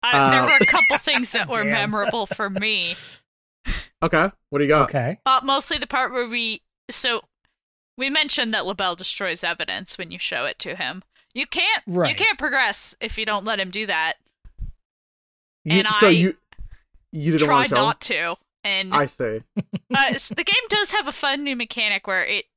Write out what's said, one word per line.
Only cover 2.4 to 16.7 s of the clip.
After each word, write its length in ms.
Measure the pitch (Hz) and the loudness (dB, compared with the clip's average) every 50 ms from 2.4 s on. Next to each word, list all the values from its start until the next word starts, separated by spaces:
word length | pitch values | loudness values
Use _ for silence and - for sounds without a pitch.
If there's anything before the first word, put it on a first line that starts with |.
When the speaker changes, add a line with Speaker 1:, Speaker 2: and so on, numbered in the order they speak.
| 220 196 | -4 -4
Speaker 1:
me. 460 | 196 190 202 214 214 196 175 170 175 - - - - - _ _ _ _ _ _ _ _ _ - - - - - _ _ - | -4 -2 -2 0 0 0 -2 -4 -6 -8 -12 -20 -20 -20 _ _ _ _ _ _ _ _ _ -6 -4 -4 -6 -12 _ _ -2
Speaker 2:
Okay, 300 | 165 - 156 170 196 - _ _ _ | 2 2 2 2 2 -2 _ _ _
what 100 | - 143 | -2 0
do 60 | 147 | 2
you 40 | 135 | 4
got? 200 | 151 156 135 127 | 4 4 4 2
Speaker 3:
Okay. 320 | - 143 120 123 180 - _ | 2 -2 -2 -2 -4 -4 _
Speaker 1:
Uh, 140 | 269 262 262 254 | 2 2 2 2
mostly 340 | 269 269 269 - - 330 294 | 0 -2 -2 0 -2 -4 -4
the 80 | 294 | -4
part 260 | - - 262 262 220 247 | -2 -2 -2 -2 0 -2
where 140 | 254 240 233 | -4 -4 -4
we, 340 | 226 240 233 226 220 - _ _ _ _ _ - | -4 -4 -2 -4 -4 -6 _ _ _ _ _ -10
so, 320 | 240 - - 254 233 220 - _ _ _ _ _ _ _ _ _ _ _ _ _ _ - | -8 -4 -2 -2 -2 -2 -6 _ _ _ _ _ _ _ _ _ _ _ _ _ _ -6
we 120 | 254 277 | -4 -2
mentioned 440 | 277 311 311 294 - - 254 226 220 | 0 0 0 0 0 -2 -2 -2 -2
that 120 | 208 - | -2 -2
LaBelle 300 | 180 196 180 196 185 175 | -4 -4 -2 -2 -2 -2
destroys 480 | 170 185 - - - 202 185 165 170 - | -4 -6 -8 -6 -4 -4 -4 -4 -4 -4
evidence 520 | 170 170 - 170 - 185 196 196 - - - | -6 -4 -4 -6 -6 -6 -8 -8 -10 -10 -12
when 120 | 185 165 | -10 -12
you 80 | 175 180 | -10 -8
show 280 | - - - 131 123 | -8 -6 -4 -4 -4
it 120 | 143 - _ | -6 -6 _
to 140 | - 180 165 | -8 -10 -8
him. 300 | - 170 127 151 185 - _ _ _ _ _ _ | -6 -6 -8 -8 -10 -16 _ _ _ _ _ _
You 120 | 240 262 | -8 -8
can't, 360 | - - 311 339 392 440 392 - | -6 -2 -2 0 0 0 -2 -4
you 80 | - 175 | -4 0
Speaker 3:
Right. 220 | 180 170 - 302 | 0 2 2 2
Speaker 1:
can't 220 | - 392 440 415 - | 2 2 0 0 0
progress 580 | 277 302 254 269 254 220 208 - - - - _ | -2 -2 0 2 2 0 0 -4 -10 -14 -12 _
if 160 | - 226 - | -10 -8 -6
you 80 | - 220 | -4 -2
don't 200 | 214 214 202 190 | -2 -2 -2 -2
let 160 | 214 226 202 | -4 -4 -4
him 100 | 190 185 | -4 -6
do 160 | 180 208 220 | -4 -6 -4
that. 280 | 196 185 160 160 160 - _ _ _ _ _ _ - _ _ - - - _ _ _ _ _ _ _ _ _ _ _ _ _ _ _ _ _ _ | -2 -2 -2 -2 -2 -4 _ _ _ _ _ _ -20 _ _ -10 -10 -10 _ _ _ _ _ _ _ _ _ _ _ _ _ _ _ _ _ _
Speaker 2:
You, 140 | 151 156 185 | 2 2 4
Speaker 1:
And 100 | 208 214 214 208 | 4 4 4 6
Speaker 2:
so 80 | 214 202 | 6 6
Speaker 1:
I 20 | |
Speaker 2:
you, 260 | 175 170 175 190 - _ _ _ - - - - | 6 6 4 2 0 _ _ _ -16 -16 -14 -14